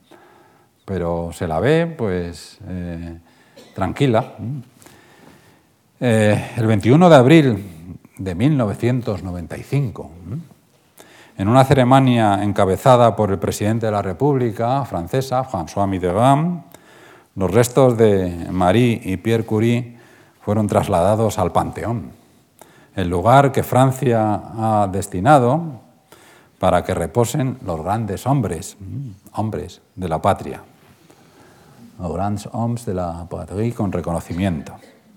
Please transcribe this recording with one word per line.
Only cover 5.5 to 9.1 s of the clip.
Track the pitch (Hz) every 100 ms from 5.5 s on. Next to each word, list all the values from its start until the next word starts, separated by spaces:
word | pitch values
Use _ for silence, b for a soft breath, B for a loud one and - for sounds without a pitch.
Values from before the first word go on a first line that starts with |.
| B B _ _ _
Eh, | 127 110 107 104 - -
el | 110
veintiuno | 110 110 147 180
de | 147
abril | 123 165 139 104 98 80 87 87 - -
de | 95
mil | 87 127 147
novecientos | 107 - 120 127 113